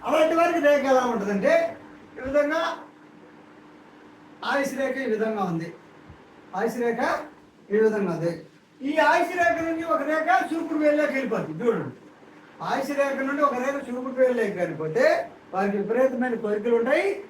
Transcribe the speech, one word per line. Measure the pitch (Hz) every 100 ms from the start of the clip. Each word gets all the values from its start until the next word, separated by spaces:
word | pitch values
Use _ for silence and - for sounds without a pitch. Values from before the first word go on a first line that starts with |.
| 226
అలాంటి | 302 320 330
వారికి | 349 339 294
రేఖ | 285 262
ఎలా | 254 247
ఉంటుందంటే, | 214 196 196 233 330 330 - - - - -
ఈ | 262
విధంగా | 285 285 320 330 330 - - - - - - - - - - - - - - - - -
ఆయుష్ | 269 277 247
రేఖ | 269 254 254
ఈ |
విధంగా | 214 220 214 180
ఉంది, | 165 165 - - - - - - - - 180
ఆయుష్ | 226 240
రేఖ | 240 233 285 - - - - _ -
ఈ | 208 220
విధంగా | 208 196 165
ఉంది. | 170 165 - - _ _ 269
ఈ | 311 294
ఆయుష్ | 339 349 359
రేఖ | 339 330 330
నుంచి | 320 330
ఒక | 320 277
రేఖ | 311 320 381 370
చూపుడు | 320 - 302
వేలులోకి | 302 294 285 262
వెళ్ళిపోతుంది. | 247 196 151 156
చూడండి, | 233 202 127 123 - - - - - - 165
ఆయుష్ | 254 269 277
రేఖ | 277 262 269
నుండి | 285 285
ఒక | 240
రేఖ | 254 277 -
చూపుడు | 247 254 247
వేలులోకి | 254 240 208 175
వెళ్ళిపోతే | 175 151 156 185 294 - - - - 185
వారికి | 202 202
విపరీతమైన | 196 233 262 247 247 226 214
కోరికలు | 208 220 233
ఉంటాయి. | 233 302 392 -